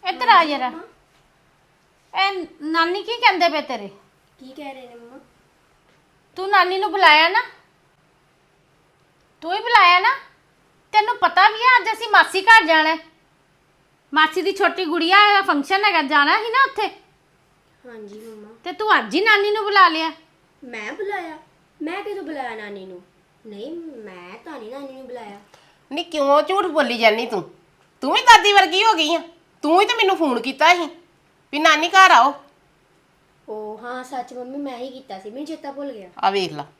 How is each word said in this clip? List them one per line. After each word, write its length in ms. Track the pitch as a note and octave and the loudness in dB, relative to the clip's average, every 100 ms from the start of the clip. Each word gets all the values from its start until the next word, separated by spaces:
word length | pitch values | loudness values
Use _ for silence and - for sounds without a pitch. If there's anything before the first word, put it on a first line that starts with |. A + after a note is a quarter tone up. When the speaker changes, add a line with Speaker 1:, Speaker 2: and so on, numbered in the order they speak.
Speaker 1:
ਇੱਧਰ 240 | F#4 F#4+ B4 | -6 -4 4
ਆ 180 | G4 D#4+ | 4 4
ਜਰਾ। 240 | C#4 B3+ | -4 -6
Speaker 2:
ਮੰਮਾ। 1500 | E4 - _ _ _ _ _ _ _ _ _ _ _ _ - | -10 -20 _ _ _ _ _ _ _ _ _ _ _ _ -4
Speaker 1:
ਇਹ 240 | G4 F#4+ D#4+ - | -4 -4 -12 -14
ਨਾਨੀ 420 | D4 D#4+ E4 F#4+ | -6 -2 -2 -4
ਕੀ 120 | G4+ A#4 | -6 -2
ਕਹਿੰਦੇ 340 | A#4 F#4+ E4+ | 0 2 0
ਪਏ 120 | D4+ | -2
ਤੇਰੇ? 260 | - A#3+ G3+ - _ _ _ _ | -8 -12 -12 -18 _ _ _ _
Speaker 2:
ਕੀ 140 | C4 C#4 | -20 -18
ਕਹਿ 160 | C#4 | -18
ਰਹੇ 140 | C4 B3 | -18 -20
ਨੇ 80 | A#3 | -20
ਮੰਮਾ? 240 | A#3 C4+ _ _ _ _ _ _ _ _ _ _ _ - | -20 -20 _ _ _ _ _ _ _ _ _ _ _ -12
Speaker 1:
ਤੂੰ 140 | F#4+ | 0
ਨਾਨੀ 280 | G4+ F4+ F#4+ | 2 2 0
ਨੂੰ 140 | G4+ | -4
ਬੁਲਾਇਆ 380 | E4+ E4+ D4+ E4 | 4 6 6 4
ਨਾ? 120 | G#4 B4+ - _ _ _ _ _ _ _ _ _ _ _ _ _ _ _ _ _ _ | 0 -4 -14 _ _ _ _ _ _ _ _ _ _ _ _ _ _ _ _ _ _
ਤੂੰ 120 | D#4+ | -8
ਹੀ 60 | G4 | -6
ਬੁਲਾਇਆ 400 | A4+ A#4+ F4+ F4+ | 0 4 4 4
ਨਾ? 120 | G#4+ C5+ - _ _ _ _ _ _ | 2 -2 -10 _ _ _ _ _ _
ਤੈਨੂੰ 260 | G#4+ G#4 A#4+ | -2 0 -2
ਪਤਾ 320 | - - G#4 | 0 4 4
ਵੀ 100 | G#4+ | 4
ਆ 140 | B4 B4 | 2 2
ਅੱਜ 120 | G4+ | 2
ਅਸੀਂ 160 | A4 A4+ | -6 2
ਮਾਸੀ 320 | G4+ D#4+ F#4+ | 4 4 0
ਘਰ 220 | F#4+ A4+ | 6 6
ਜਾਣਾ 320 | D#4+ D#4+ D#4 D#4+ | 6 2 2 -2
ਹੈ। 20 | - _ _ _ _ _ _ _ _ _ _ | -8 _ _ _ _ _ _ _ _ _ _
ਮਾਸੀ 280 | D4 D#4 D#4+ | 2 2 0
ਦੀ 100 | F4+ | -4
ਛੋਟੀ 340 | G4 F4+ F4 F4+ | 0 -2 -2 -4
ਗੁੜੀਆ 320 | E4 E4 G4 G#4 | -2 2 4 6
ਦਾ 80 | G4+ | 4
ਫੰਕਸ਼ਨ 440 | F#4+ D4+ C4+ F#4+ G#4 | 2 -2 0 0 0
ਹੈਗਾ, 160 | E4+ | 0
ਜਾਣਾ 360 | C#4 D4 C#4+ G4+ | 0 2 2 0
ਸੀ 120 | A4+ | 0
ਨਾ 140 | A#4+ | 0
ਉੱਥੇ। 240 | C5 C5 G4+ - _ _ _ _ _ _ _ _ B3+ | 0 0 -6 -6 _ _ _ _ _ _ _ _ -20
Speaker 2:
ਹਾਂਜੀ 340 | A3+ G#3 G#3 | -20 -18 -18
ਮੰਮਾ। 300 | A3+ G#3+ G#3 A3+ | -20 -20 -20 -18
Speaker 1:
ਤੇ 80 | F4+ | -16
ਤੂੰ 280 | - G#4+ E4 | -8 0 0
ਅੱਜ 160 | A3 C4 | 0 -2
ਹੀ 60 | |
ਨਾਨੀ 300 | A4 G#4 G4+ | 2 2 0
ਨੂੰ 120 | G#4+ | -2
ਬੁਲਾ 240 | G#4 G4+ F4+ | 0 4 4
ਲਿਆ? 240 | D#4+ D#4+ D#4 _ _ _ _ | 2 -6 -8 _ _ _ _
Speaker 2:
ਮੈਂ 300 | C4 A#3 G#3+ | -16 -14 -14
ਬੁਲਾਇਆ? 440 | D#4+ G4+ G4+ E4+ D#4+ _ _ _ _ | -10 -8 -8 -10 -16 _ _ _ _
ਮੈਂ 220 | D#4 F#4 | -12 -10
ਕਿਦੋਂ 200 | G#4 G4 | -10 -12
ਬੁਲਾਇਆ 320 | D#4 D4 B3 A3 | -12 -10 -12 -12
ਨਾਨੀ 300 | G#3 G3+ F#3 | -14 -16 -16
ਨੂੰ? 160 | F3+ F#3 _ _ _ A3+ | -20 _ _ _ _ -20
ਨਹੀਂ, 240 | G3+ B3+ E4+ D#4+ B3+ | -16 -14 -14 -16 -18
ਮੈਂ 340 | G3+ F3+ F3 A3 E4 | -20 -20 -20 -20 -18
ਤਾਂ 140 | C#4+ | -18
ਨਹੀਂ 120 | G#3+ | -16
ਨਾਨੀ 220 | C4+ C#4 | -16 -16
ਨੂੰ 140 | C4 B3+ | -18 -18
ਬੁਲਾਇਆ। 320 | B3 G#3+ G3+ _ _ _ _ _ | -16 -16 -20 _ _ _ _ _
Speaker 3:
ਨਹੀਂ, 140 | C#4+ F4 | -12 -8
ਕਿਉਂ 360 | D#4 C#4 C#4+ | -4 2 2
ਝੂਠ 240 | D4+ F#4+ G4 | 2 -2 -2
ਬੋਲੀ 320 | D4+ B3+ A#3+ | -2 -2 2
ਜਾਨੀ 280 | A3+ G#3+ B3 | 2 2 -4
ਤੂੰ? 160 | G#3+ - _ _ _ _ _ | -8 -10 _ _ _ _ _
ਤੂੰ 120 | C4 | -2
ਵੀ 80 | G#4 | 0
ਦਾਦੀ 320 | C5 A4+ G4+ | 6 6 8
ਵਰਗੀ 300 | G4+ F#4+ F#4 A4+ | 4 4 2 0
ਹੋ 80 | |
ਗਈ 220 | F4 D4+ E4 | 0 0 -2
ਆ। 60 | - _ _ _ | -6 _ _ _
ਤੂੰ 200 | D4 F4 | 0 2
ਹੀ 40 | G#4 | 2
ਤਾਂ 100 | A#4 | 0
ਮੈਨੂੰ 200 | F#4+ F4 | 0 0
ਫੋਨ 240 | D#4+ A#3+ | -2 -2
ਕੀਤਾ 320 | B3 - D#4 F4+ | -6 2 2 4
ਸੀ 100 | D#4 - _ _ _ _ _ | 0 -10 _ _ _ _ _
ਵੀ 80 | C#4+ | 0
ਨਾਨੀ 300 | D#4+ D4+ E4+ | 2 2 2
ਘਰ 220 | F#4+ F#4+ | 6 8
ਆਓ। 220 | D4+ C4+ C#4+ - _ _ _ _ _ _ _ _ _ - | 6 4 0 -18 _ _ _ _ _ _ _ _ _ -16
Speaker 2:
ਓ 300 | G#3+ G#3+ G#3+ | -14 -14 -14
ਹਾਂ, 200 | A#3+ B3+ | -14 -14
ਸੱਚ 300 | B3+ C4 B3 | -12 -12 -12
ਮੰਮੀ, 240 | B3 B3 C#4 | -14 -12 -10
ਮੈਂ 200 | C#4+ A#3+ | -10 -10
ਹੀ 120 | C4 | -14
ਕੀਤਾ 300 | B3+ C4 F#3+ | -16 -18 -16
ਸੀ, 100 | G#3+ | -14
ਮੈਨੂੰ 160 | A#3+ D4+ | -14 -12
ਚੇਤਾ 260 | D#4 C#4 | -12 -14
ਭੁੱਲ 200 | C#4 C#4+ | -12 -12
ਗਿਆ। 180 | A3+ F#3 - | -14 -18 -4
Speaker 3:
ਆ 60 | G3 | -2
ਵੇਖ 240 | G3 F3+ | -2 -4
ਲਾ। 120 | D3+ C#3+ | -8 -14